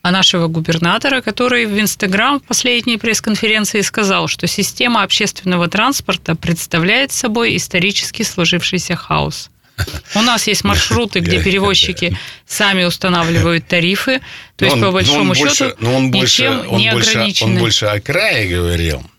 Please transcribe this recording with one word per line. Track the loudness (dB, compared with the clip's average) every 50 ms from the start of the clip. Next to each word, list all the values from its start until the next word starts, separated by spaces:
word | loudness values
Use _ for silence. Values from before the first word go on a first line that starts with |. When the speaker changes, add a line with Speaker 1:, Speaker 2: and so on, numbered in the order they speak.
Speaker 1:
а | 0 0
нашего | 0 2 2 0 0 0 0
губернатора, | 0 -2 -2 -2 -2 0 0 2 2 0 2 0 0 0 0
который | -2 -4 -2 0 0 0 2 0 0
в | 0 0
Instagram | 0 0 -2 -2 -2 -2 0 0 2 2 2 2 0
в | 0
последней | -2 -2 0 2 2 0 0 0 0 -2
пресс-конференции | 0 0 -2 -2 0 0 -2 -2 0 2 2 2 2 0 0 0 -2
сказал, | -2 0 0 0 0 2 2 0 0 -2
что | -4 -4 -4
система | -4 -2 -2 -4 -4 -2 -2 0 2 2 2 0
общественного | 0 0 0 0 -2 -4 -4 -2 -2 0 0 0
транспорта | 0 0 0 2 2 0 -2 -2 -4 -6 -4 -2 -4 -4
представляет | -2 0 -2 -2 -2 -4 -4 -2 0 2 2 2 2 0 -2
собой | -2 -4 -2 -2 0 0 0 0 0
исторически | -2 -4 -2 -2 0 0 0 0 -2 -6 -6 -4 -4 -6
сложившийся | -4 -2 0 0 2 0 0 -2 -2 -4 -4 -2 -4 -6
хаос. | -6 -4 -2 -2 -2 0 -2 -4 -8 -14 -16 _ _ _ _ _ -6 -6 -6 -6 -12 -12 -4 -2
У | 0
нас | 2 2 2 0 0
есть | 0 -2 0 0
маршруты, | 0 0 0 0 0 0 0 0 0 -2 -2
где | 0 0 0 2 2
Speaker 2:
<laughs> |
Speaker 1:
перевозчики | 2 2 2 2 2 2 2 2 0 -2 -4 -2 -4 -4 -4 -8 -14 -18 -20 _
сами | -10 -4 0 0 2 2 2 0
устанавливают | 0 -2 -2 0 0 2 2 2 2 2 2 2 2 2 0 0
тарифы, | 0 0 2 2 2 0 0 0 0 -2 -2 -4 -10 -18 -18 -20 -20 _
то | 0 0
Speaker 2:
Но |
Speaker 1:
есть, | 2 2
Speaker 2:
он, | 4
Speaker 1:
по | 2
Speaker 2:
но |
он | 2 2
Speaker 1:
большому | 2 2 2 4 4 2 2 2
Speaker 2:
больше, | 2 2 2 2
Speaker 1:
счёту, | 0 0 -2 -2 -2
Speaker 2:
но | 0 0 2
он | 2 2 2
больше, | 2 2 2 2 2 2 2
Speaker 1:
ничем | 0 0 -2 -2 0
Speaker 2:
он | 0 2
Speaker 1:
не | 2 2
Speaker 2:
больше, | 2 2 2 2
он | 2
Speaker 1:
ограничены. | 2 0 0 0 0 0 2 2 2
Speaker 2:
больше | 2 2 0 0 0
о | 0 -2 -2
крае | -2 -2 -2 0 0 0 0 0 0
говорил. | 0 0 0 0 0 0 0 0 -2 -2 -4 -8 -16 _